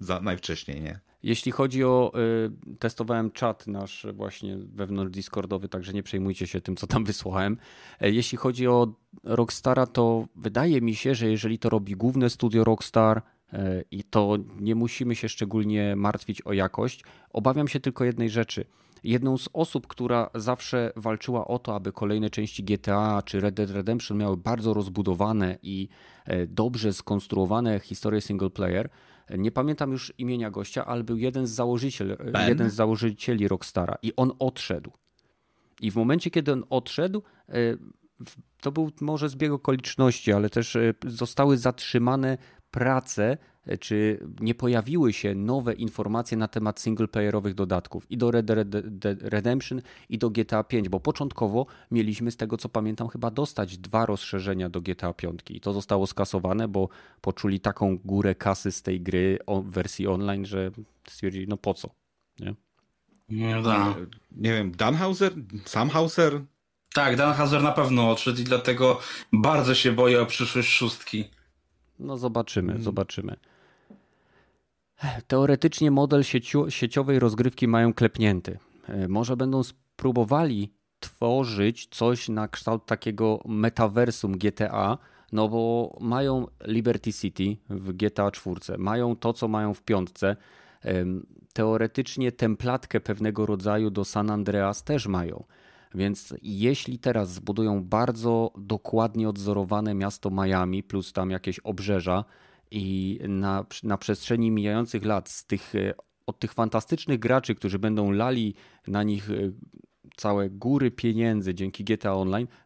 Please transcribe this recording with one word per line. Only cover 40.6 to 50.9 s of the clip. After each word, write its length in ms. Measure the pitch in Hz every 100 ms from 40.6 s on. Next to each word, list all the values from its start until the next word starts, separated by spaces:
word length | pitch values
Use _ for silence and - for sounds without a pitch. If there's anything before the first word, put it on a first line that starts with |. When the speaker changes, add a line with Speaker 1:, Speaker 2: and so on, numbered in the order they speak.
| 117 120
Speaker 2:
e, 180 | 113 113 127
zostały 520 | 117 120 - 143 135
zatrzymane 800 | 123 123 - 123 120 135 131 135 - - _
prace 640 | - 123 131 - - 107 139 - _ -
e, 120 | 95
czy 480 | - 104 107 107 73 -
nie 140 | 110
pojawiły 580 | 117 123 120 110 170 131
się 220 | 101 104
nowe 380 | 98 104 135 120
informacje 600 | 110 113 - 101 113 120 113
na 120 | 110
temat 320 | - 107 -
singleplayerowych 760 | - 107 110 113 104 104 101
dodatków 560 | 95 95 90 - 90 -
i 60 | 117
do 140 | 120
Red 160 | 120 110
Dead 120 | 110
Red-, 400 | 104 104 104 98
Dead 240 | 101 98
Redemption, 600 | 104 104 104 135 - 127 - - -
i 100 | 117
do 120 | 117
G 140 | 107
T 140 | 110 107
A 60 |
pięć, 240 | 107 120
bo 120 | 95